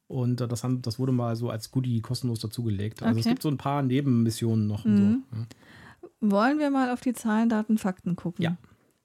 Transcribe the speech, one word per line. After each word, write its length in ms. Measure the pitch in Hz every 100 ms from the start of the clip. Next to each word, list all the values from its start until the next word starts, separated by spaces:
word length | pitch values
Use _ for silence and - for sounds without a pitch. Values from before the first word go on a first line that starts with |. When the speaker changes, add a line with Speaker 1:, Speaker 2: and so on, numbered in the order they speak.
| -
Speaker 1:
Und, 320 | 131 123 123
äh, 80 | 120
das 160 | 113
haben, 180 | 127 127
das 160 | 120 110
wurde 140 | 131
mal 240 | 127 120 113
so 140 | 117
als 200 | 113 -
Goodie 300 | 135 127 117
kostenlos 400 | 110 123 123 113
dazugelegt. 640 | 107 - 117 98 104 -
Also 180 | 226 113
es 60 | 117
Speaker 2:
Okay. 80 |
Speaker 1:
gibt 80 | 247
so 60 | 156
ein 80 | 135
paar 240 | 139 143
Nebenmissionen 840 | 135 127 139 120 117 110 117 110 104
noch 180 | 104
und 120 | 220 202
so, 60 |
Speaker 2:
Mhm. 200 | 202 240 262
Speaker 1:
ja. 140 | 113 113 - - - - - - -
Speaker 2:
Wollen 380 | 214 196 233 302
wir 120 | 294
mal 200 | 277 254
auf 100 | 247
die 120 | 254
Zahlen, 360 | 233 226 214 233
Daten, 300 | 220 214 220
Fakten 380 | 196 185 - 175
gucken? 260 | 170 -
Speaker 1:
Ja. 140 | 170 175 - _ _ _